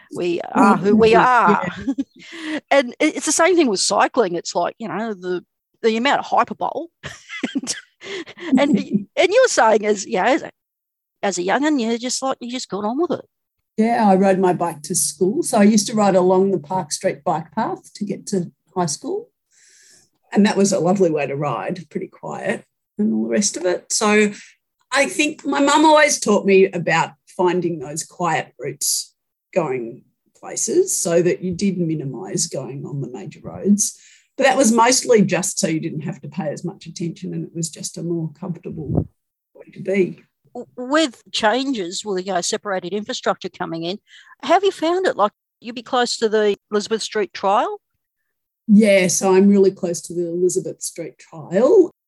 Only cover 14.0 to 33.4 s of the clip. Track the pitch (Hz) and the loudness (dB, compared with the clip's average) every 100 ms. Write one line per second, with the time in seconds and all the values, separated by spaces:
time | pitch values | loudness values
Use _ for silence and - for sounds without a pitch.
14 | 208 190 196 185 185 165 170 151 - 180 | 4 6 4 4 2 0 -4 -6 -6 -4
15 | - - 185 285 330 233 202 220 - 220 | -4 0 0 0 0 4 6 4 2 0
16 | 202 185 180 185 196 180 143 185 160 - | 2 4 4 4 2 0 -4 -6 -6 -4
17 | 190 - - 160 165 - 277 370 - - | -4 -4 -4 -4 -4 -6 -6 -6 -14 -10
18 | 202 - - 190 170 - _ 185 175 - | -8 -8 -6 -4 -4 -10 _ -4 -4 -4
19 | - 403 466 _ _ _ _ _ _ _ | -8 -8 -10 _ _ _ _ _ _ _
20 | _ _ _ 233 202 185 196 147 165 196 | _ _ _ 2 4 4 2 2 0 2
21 | 175 151 139 139 147 113 113 170 - 185 | 2 2 -2 -4 -4 -4 -6 -8 -10 -12
22 | - - 156 147 65 113 - _ _ - | -12 -12 -12 -8 -6 -6 -10 _ _ -4
23 | 214 220 220 226 208 - 359 175 - - | -2 0 0 0 0 -2 -2 -4 -4 -2
24 | 214 208 208 208 - _ _ _ _ 269 | 2 4 2 -2 -16 _ _ _ _ 0
25 | 277 - 302 - - 285 285 294 311 302 | 0 0 -2 -4 -4 0 4 6 6 6
26 | 302 - 247 202 196 190 190 180 165 160 | 6 2 0 2 4 4 4 2 -2 0
27 | 143 - _ - 180 180 170 160 151 160 | -2 -6 _ -2 0 0 -2 -6 -8 -10
28 | - - 170 147 - - 139 - - - | -12 -6 -2 -2 -4 -12 -12 -6 -4 -4
29 | - _ _ _ _ 190 156 131 117 - | -6 _ _ _ _ -4 -2 -4 -6 -12
30 | _ _ _ _ 92 - - 330 392 - | _ _ _ _ -12 -6 -2 0 0 -2
31 | 175 170 175 - 180 170 202 180 165 156 | 0 2 2 0 -4 -2 -2 0 -2 -4
32 | 139 117 98 107 - 160 113 143 143 139 | -6 -10 -8 -6 -6 -6 -10 -12 -10 -8
33 | - 123 101 - | -8 -10 -14 -16